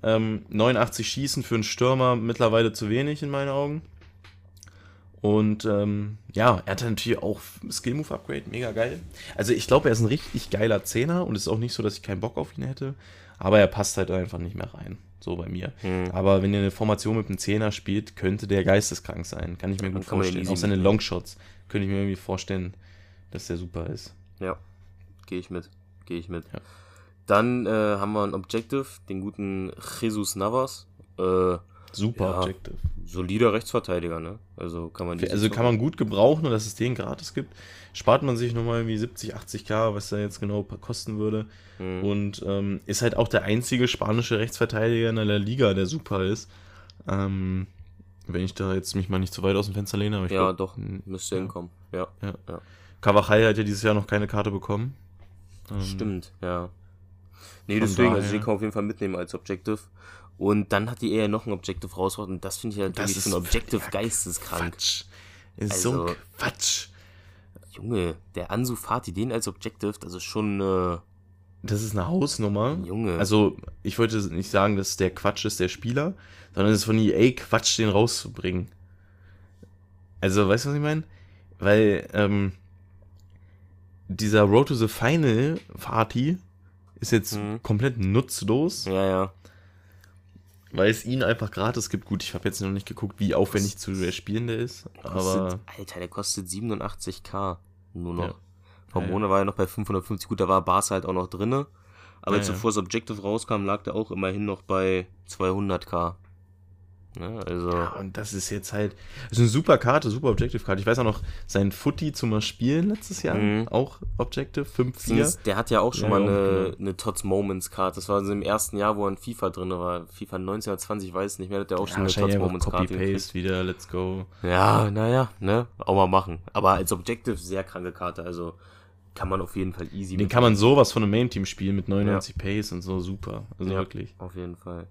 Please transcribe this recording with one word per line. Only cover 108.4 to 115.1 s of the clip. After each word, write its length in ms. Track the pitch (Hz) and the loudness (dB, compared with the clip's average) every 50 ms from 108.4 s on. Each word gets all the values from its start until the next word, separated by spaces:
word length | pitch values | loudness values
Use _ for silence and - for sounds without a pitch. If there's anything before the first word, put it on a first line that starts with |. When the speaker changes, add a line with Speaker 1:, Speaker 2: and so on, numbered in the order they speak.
| 90 - | -6 -4
Speaker 1:
jetzt 220 | 104 101 95 - - | -6 -6 -8 -6 -4
halt, 220 | 101 107 101 - - - - - - - | -2 -2 -2 -4 -8 -18 -18 -16 -14 -12
das 80 | - - | -4 2
ist 60 | 113 | 4
eine 80 | 120 117 | 4 4
super 300 | 107 143 160 - 156 123 | 4 2 6 6 6 6
Karte, 300 | - 120 127 156 - 120 | 6 4 2 4 2 0
super 180 | 101 123 151 131 | -2 0 2 2
Objective-Karte. 520 | 107 92 113 123 - 117 - - 95 95 | 2 2 0 0 -2 -4 -2 -2 -2 0
Ich 60 | 98 | 2
weiß 120 | 110 117 127 | 2 2 4
auch 40 | 123 | 4
noch, 160 | 110 107 - - - - - - | 2 0 0 -6 -8 -8 -10 -10
sein 260 | - - 98 101 98 92 | -2 0 2 2 2 0
Footy 400 | - - 190 180 - 165 151 143 | 0 -2 -2 -2 0 -4 -4 -4
zum 180 | - - 117 | -2 -2 0
Mal 120 | 107 107 107 | 0 0 0
spielen 480 | - - - 113 123 143 160 175 208 | -2 -4 -2 0 2 2 2 2 0
letztes 320 | 208 214 - - 196 - - | 0 -2 -6 -10 -10 -4 -2
Jahr, 120 | 156 - | -2 0
Speaker 2:
Mhm. 320 | - 104 - 208 214 113 120 | 2 2 4 2 2 0 0
Speaker 1:
auch 300 | - 117 135 139 - - - - - - | 2 0 0 0 -4 -10 -8 -8 -2 -2
Objective, 460 | 123 - - - 139 - - - 139 | -2 -2 -2 -6 -6 -4 -4 -4 -4
fünf 300 | - - - - 127 127 | -4 0 0 0 0 0
vier. 100 | - - | -6 -4
Speaker 2:
Zumindest, 400 | - | 2